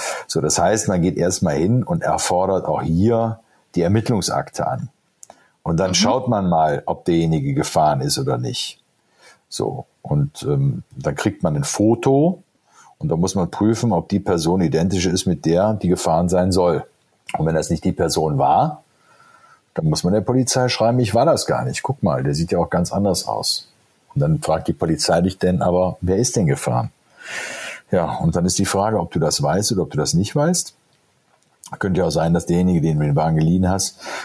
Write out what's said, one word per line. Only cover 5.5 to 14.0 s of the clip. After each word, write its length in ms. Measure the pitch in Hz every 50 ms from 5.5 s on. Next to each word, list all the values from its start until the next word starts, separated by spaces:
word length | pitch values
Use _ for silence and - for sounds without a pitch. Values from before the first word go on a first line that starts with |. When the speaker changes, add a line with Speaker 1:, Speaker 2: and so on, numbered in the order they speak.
| _ _ -
Speaker 1:
Und 140 | - - 160
dann 140 | 196 -
Speaker 2:
Mhm. 40 | 92
Speaker 1:
schaut 320 | - 190 104 113 131 131 127
man 200 | 117 104 95 90
mal, 340 | 85 80 78 78 73 - -
ob 200 | - 85 - -
derjenige 480 | - 85 82 82 80 80 76 67 - 139
gefahren 480 | - - - - 82 78 76 - 139
ist 160 | 135 147 139 135
oder 200 | 135 135 131 123
nicht. 420 | 123 123 123 - - - - _ _ _ _ _ _ _ _ _ - - - _ _ -
So, 360 | - - 52 - - - - _ _ _
und, 420 | - - 71 73 71 71 - - -
ähm, 400 | - 73 69 69 69 62 - - _ -
dann 200 | 65 65 - 71
kriegt 280 | - - 156 151 - -
man 120 | 82 73
ein 80 | 73 -
Foto 800 | - - - 104 110 117 117 - 139 135 139 151 180 190 - - _ _ _ _ _ _ - - - _ -
und 120 | - 76
da 60 | 85
muss 200 | 82 87 92 -
man 160 | 98 87 85
prüfen, 400 | - - 101 110 117 110 - 117
ob 180 | 95 85